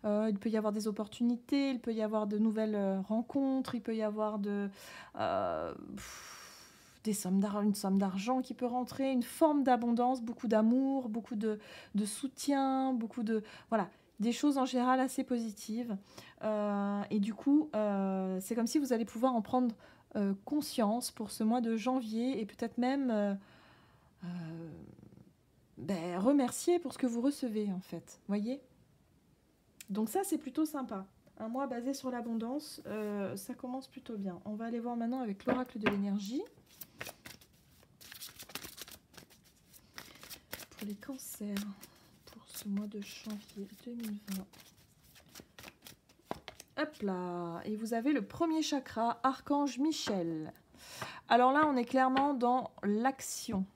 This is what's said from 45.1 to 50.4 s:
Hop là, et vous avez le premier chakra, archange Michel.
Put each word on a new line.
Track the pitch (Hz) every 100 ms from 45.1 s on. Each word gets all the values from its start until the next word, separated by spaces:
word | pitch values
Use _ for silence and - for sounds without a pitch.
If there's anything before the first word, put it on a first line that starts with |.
| - - - - - - _ - - _ _ _ - - - - -
Hop | 311 -
là, | 202 185 180 175 170 165 -
et | 214
vous | 220
avez | 226 247
le | 285 202
premier | - 339 320
chakra, | 302 285 262 226 233 -
archange | 269 269 - 285 285 240
Michel. | 302 302 - 202 165 160